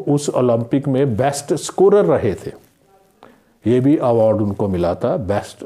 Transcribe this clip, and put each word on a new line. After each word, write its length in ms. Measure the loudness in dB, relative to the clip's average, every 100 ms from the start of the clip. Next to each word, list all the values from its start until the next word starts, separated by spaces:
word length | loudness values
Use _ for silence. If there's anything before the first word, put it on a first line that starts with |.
| 0
उस 220 | -2 0
Olympic 560 | 0 2 0 0 -4 -2
में 300 | -2 0 0
best 360 | -2 -2 -6 -6
scorer 500 | -4 2 4 4 4
रहे 260 | 2 0 -4
थे, 260 | -10 -16 _ _ _ _ _ _ -20 _ _ _ 0
ये 140 | 2
भी 160 | 4 2
award 440 | 2 2 4 2
उनको 260 | -2 -2 -2
मिला 260 | 0 -2 -2
था 200 | -2 -4
best 460 | -2 -4 -6 -16